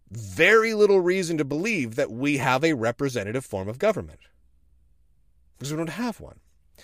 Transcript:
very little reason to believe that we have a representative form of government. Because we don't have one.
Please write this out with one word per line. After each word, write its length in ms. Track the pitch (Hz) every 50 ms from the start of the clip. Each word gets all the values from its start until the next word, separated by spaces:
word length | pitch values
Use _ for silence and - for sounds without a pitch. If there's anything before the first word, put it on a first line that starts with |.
| _ _
very 640 | 98 120 110 98 92 143 165 190 220 226 220 226 220
little 260 | 208 208 202 196 190
reason 380 | 175 175 185 190 180 160 170 151
to 60 | 151
believe 500 | 131 143 151 185 233 226 170 127 113 113
that 140 | 127 139 -
we 280 | 110 120 135 147 147 135
have 260 | 123 135 127 131 160
a 80 | 165 156
representative 720 | 117 110 113 123 - 143 139 123 120 95 104 110 135 -
form 240 | - - 95 95 101
of 100 | 113 139
government. 420 | 202 220 202 139 87 76 76 - _ _ _ _ _ _ _ _ _ _ _ _ _ _ _ _ _ _ _ _ _ _ _ _ _ _ _
Because 160 | _ 123 139 156
we 40 |
don't 140 | 156 170 160
have 300 | 147 190 240 247 - -
one. 200 | - 64 - - _ _ _ _ _ _ _ -